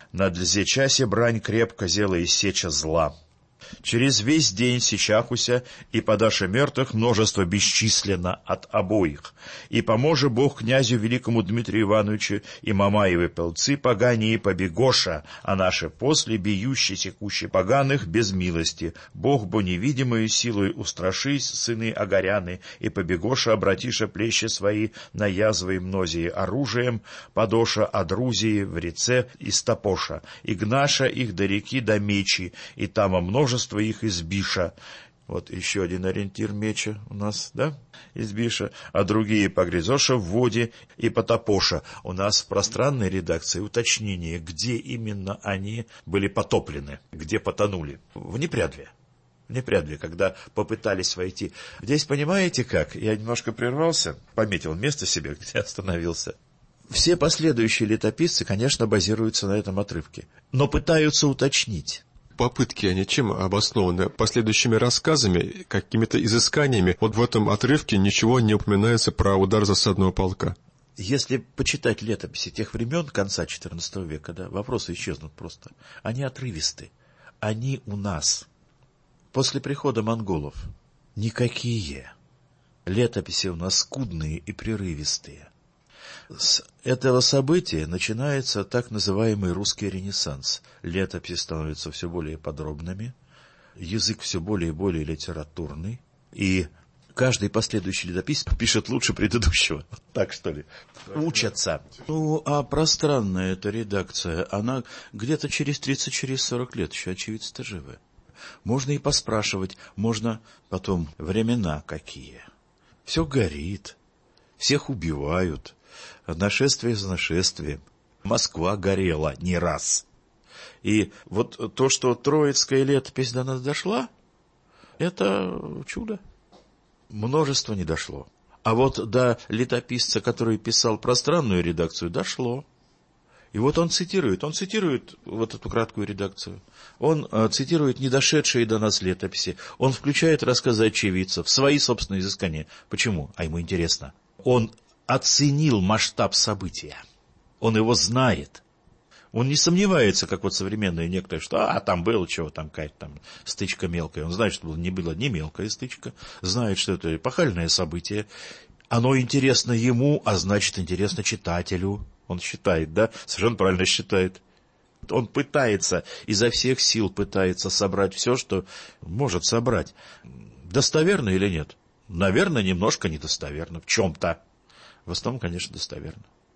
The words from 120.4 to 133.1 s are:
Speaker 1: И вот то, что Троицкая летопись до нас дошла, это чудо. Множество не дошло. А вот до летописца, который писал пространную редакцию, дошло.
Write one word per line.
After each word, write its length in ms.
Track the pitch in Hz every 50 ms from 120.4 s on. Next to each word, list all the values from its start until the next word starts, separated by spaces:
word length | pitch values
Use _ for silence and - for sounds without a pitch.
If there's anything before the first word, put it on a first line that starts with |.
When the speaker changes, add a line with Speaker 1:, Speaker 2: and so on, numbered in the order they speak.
| _ _ - - - - - _
Speaker 1:
И 300 | - - 107 107 95 - - - -
вот 500 | - - 104 117 - - - 120 101 -
то, 140 | - 131 135
что 260 | - - - 127 123
Троицкая 680 | 120 - 143 143 156 147 143 135 - - - 135 135 135
летопись 480 | 135 143 131 - - - - 131 120
до 120 | 120 127 127
нас 180 | 135 131 127
дошла, 480 | 123 139 147 - - 180 220 247 254 - _ _ _ _ _ _ _ _ _ _ _ _ _ _ - - _ -
это 840 | 160 180 180 - - 202 - - - 180 - - - - - - 143
чудо. 340 | - - - 233 214 214 - - - - _ _ _ _ - _ _ _ _ _ _ _ _ _ _
Множество 640 | - 104 107 123 135 160 156 139 139 - - - 107
не 100 | 98 87
дошло. 440 | 76 80 71 - - 69 69 - - _ _ _ _ _ _ -
А 100 | 110 113
вот 360 | 117 131 135 - - 104 110
до 280 | 98 127 127 123 120 - - -
летописца, 720 | 104 113 127 123 127 123 - - 120 120 - - - -
который 360 | - 120 117 - 120 113 110 104
писал 400 | - 117 110 - - 117 110 107
пространную 640 | - 120 123 123 - - 165 175 143 110 92 90 82
редакцию, 460 | 85 82 80 85 82 - - - 85
дошло. 560 | 85 - 92 - - - 127 117 120 139 151 _ _ _ _ _ _ _ _ _